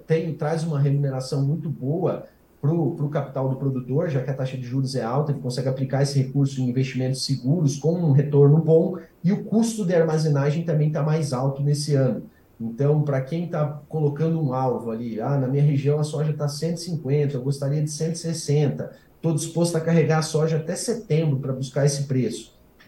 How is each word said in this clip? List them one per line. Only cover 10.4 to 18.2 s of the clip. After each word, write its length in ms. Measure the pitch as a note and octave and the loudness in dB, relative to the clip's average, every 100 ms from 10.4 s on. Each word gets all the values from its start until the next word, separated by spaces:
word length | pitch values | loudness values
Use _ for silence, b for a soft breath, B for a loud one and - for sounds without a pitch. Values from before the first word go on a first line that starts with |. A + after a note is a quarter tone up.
| C#3+ D#3 | 2 0
também 260 | E3 D3+ D3+ | 0 2 2
tá 120 | D3+ | 2
mais 300 | D3+ D#3+ D3 | 0 0 0
alto 300 | B2 C#3 C3+ | -2 -2 0
nesse 320 | D3 C#3+ - | 0 0 0
ano. 300 | C#3 B2+ G2+ B B B - | 2 2 0 B B B -10
Então, 420 | A2+ A#2 C#3+ D3+ | -8 0 2 2
pra 180 | C#3+ C3+ | 2 -2
quem 280 | C3+ E3 F3 | -2 -6 -4
tá 340 | D#3 D3 - - | -2 -4 -6 -8
colocando 520 | D#3 C#3+ - D#3+ E3 | -2 -2 0 0 0
um 120 | C#3 | 0
alvo 380 | B2+ C3 A2 A2+ | 0 -2 -2 -4
ali, 300 | A2+ A#2+ G#2+ | -6 -6 -6
"Ah, 160 | B2+ C#3 | -2 0
na 100 | B2+ | 0
minha 160 | C#3+ | 2
região 360 | D3+ C#3 C#3+ D3+ | 2 2 2 0
a 60 | |
soja 280 | D3 C#3+ D#3 | -2 -2 -2
tá 160 | C#3+ C#3+ | -2 -4
cento 300 | - E3 E3+ | -2 -4 -4
e 20 | |
cinquenta, 560 | F3+ D#3+ C3 D3 C#3 B2 | -6 -6 0 0 0 -2
eu 60 | |
gostaria 400 | C3+ C#3 C#3 D3+ | -4 -4 -2 -2
de 80 | D3+ | -2
cento 240 | - E3 | -2 -4
e 40 | |
sessenta, 720 | E3 | -4